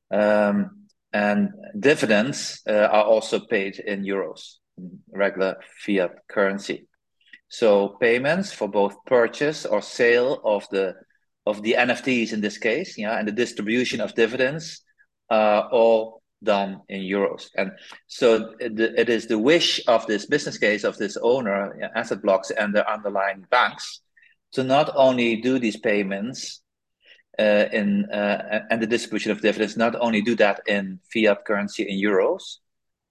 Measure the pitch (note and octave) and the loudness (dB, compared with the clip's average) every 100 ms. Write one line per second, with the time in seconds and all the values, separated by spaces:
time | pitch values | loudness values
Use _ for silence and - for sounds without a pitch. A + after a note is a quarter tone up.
0 | - G2 G#2 G#2 G#2 G2+ G2 - _ _ | -6 0 2 4 2 0 -2 -8 _ _
1 | _ G#2 G#2 G#2 G2 - - G#2 C3 D#3 | _ -2 0 2 0 -4 -14 0 2 4
2 | A2+ G#2 B2 C#3+ - - - G#2+ G#2 G#2+ | 4 2 2 -4 -10 -8 -2 2 4 4
3 | G#2+ A2 - G#2+ - A2 G2 F#2+ - G2+ | 4 4 2 -4 0 -2 -2 -6 -8 -6
4 | G2 G2 F2 - - - _ - F2+ F2+ | -4 -4 -4 -10 -20 -20 _ -20 -18 -18
5 | _ F#2+ G2 F#2+ F#2+ - - - - G2 | _ -2 -2 0 -2 -4 -12 -12 -2 0
6 | F2 - - - G2 G3+ - - - _ | -2 -4 -8 -2 -2 -2 -6 -10 -12 _
7 | _ _ _ - _ - A2+ G2+ G2+ - | _ _ _ -20 _ 0 4 4 2 0
8 | A#2+ A#2+ C#3 F3 G3 - G#2 G#2 G2+ - | 2 2 0 -2 -4 -6 -4 0 0 -2
9 | - B2 A2+ - D3 D#3 - G#2 - - | 0 2 2 0 -4 -4 -2 -4 -2 0
10 | A#2+ A#2+ B2+ C#3 A2+ G#2 - G2 F#2+ F2+ | 2 4 2 0 0 -2 -2 -4 -4 -6
11 | _ _ _ _ - G2+ G#2+ B2 B2 A#2 | _ _ _ _ -6 -4 0 2 2 0
12 | - B2 A2 A2 G#2 - A2+ B2+ F#3+ - | -2 -2 -2 -4 -4 -4 -2 -2 -4 -8
13 | G#2 G2 G#2+ G#2+ A#2 - G#2 A#2 B2 A#2+ | -6 -4 -4 -2 -4 -4 -2 -2 -2 -4
14 | G#2 - A2+ B2+ C3 D#3 D#3 - _ _ | -4 0 0 2 -2 -2 -10 -16 _ _
15 | _ _ - A2 G#2+ G#2 - B2 A2+ A2+ | _ _ -2 2 4 2 2 4 4 4
16 | A2 - _ _ G#2 G2+ G2 F#2+ - G2 | 0 -10 _ _ 0 0 0 -8 -12 -10
17 | F#2 G2+ G2 - - - G2 - - - | -4 -2 -2 -4 -10 -6 -6 -8 -20 -20
18 | _ - B2 A2+ A2 - B2 A2 A2+ - | _ 0 4 4 2 -8 -8 -2 0 2
19 | A#2 A2+ G#2 A2 A#2 E3+ - - - A2+ | 0 0 0 0 4 4 2 0 2 2
20 | - G#2 - D3 D3 - G#2+ G#2 G#2 - | 2 -4 -2 -4 -4 -2 0 0 -2 -4
21 | G#2 - A#2 C3 A2+ G2 G2 - G2+ A2+ | -6 -2 0 0 0 -2 -4 -6 -8 -6
22 | A#2+ G#2+ G#2 F#2+ - A2 G#2 G#2 G#2+ G#2+ | -4 -2 2 0 0 -4 0 0 0 -2
23 | G#2 G2 G2 G2 F#2 B2 G#2+ - - - | -4 -2 -2 -4 0 2 2 -2 -14 -16
24 | _ _ _ _ _ - C3 C#3 D3+ C#3+ | _ _ _ _ _ -4 2 2 2 4
25 | C3 B2+ A#2+ A2 B2 C3 A#2+ G#2 A#2+ G#2 | 4 4 0 0 0 0 0 -2 0 0
26 | F#2+ G2 A2+ C3 - - _ _ _ _ | 0 -4 -8 -10 -14 -16 _ _ _ _
27 | _ - _ - G#2+ G#2 G#2 A2 G2+ G2+ | _ -20 _ -2 2 4 2 0 0 0
28 | G2+ G#2 G#2 G2+ - G#2+ - A2+ A2+ A#2 | -2 -2 -2 -2 -4 -6 -4 -4 0 -2
29 | - G#2+ A2 G#2 A2 G#2 G#2 A2 A#2 A#2 | -2 -4 -2 0 0 0 -2 0 0 0
30 | A#2+ A2 G#2+ A2+ G#2 G2 - G2+ G2 F#2 | 0 0 0 2 2 2 -2 -2 -4 -10
31 | _ A#2 G#2+ G2+ - G#2 G2+ - G2+ G2 | _ 0 2 2 0 -4 -4 -6 -4 -2
32 | G#2 F#2+ A2+ F#3+ - - _ _ _ _ | 2 2 2 -2 -8 -20 _ _ _ _
33 | _ | _